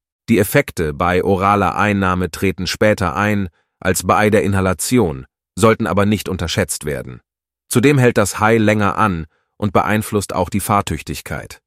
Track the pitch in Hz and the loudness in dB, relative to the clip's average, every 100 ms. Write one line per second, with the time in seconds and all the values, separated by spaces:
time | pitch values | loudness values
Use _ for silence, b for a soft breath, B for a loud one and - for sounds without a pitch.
0 | _ _ - 113 104 143 - - 78 73 | _ _ 0 2 2 0 -2 -4 -6 -2
1 | 87 90 - 95 98 101 92 - 104 101 | 0 0 0 0 2 2 0 0 0 0
2 | 95 90 90 - 98 92 90 - 107 104 | 0 0 -4 -2 -4 -2 -6 0 0 2
3 | 90 71 104 104 95 _ _ _ 92 90 | -2 -2 -2 -2 -4 _ _ _ -4 -2
4 | 90 98 107 104 78 98 92 90 - 127 | 0 2 4 2 2 0 0 -2 0 0
5 | 92 67 65 _ _ - 110 110 104 92 | 0 -2 -14 _ _ 2 2 4 2 0
6 | 101 107 - 95 85 - 90 - 73 67 | 2 0 -2 -6 -4 -2 -4 -4 -6 -8
7 | 62 60 _ _ _ _ - 123 127 143 | -8 -16 _ _ _ _ -2 2 4 4
8 | 123 113 101 - 107 113 107 107 101 - | 4 4 0 0 2 4 4 2 2 2
9 | 107 85 78 _ _ - 104 104 87 107 | 0 0 -6 _ _ -6 -2 0 0 -2
10 | 107 107 - - 90 101 - 104 - 76 | -2 -4 -4 -4 -2 -2 0 0 0 -6
11 | - 76 - 71 55 - | -8 -12 -10 -12 -12 -20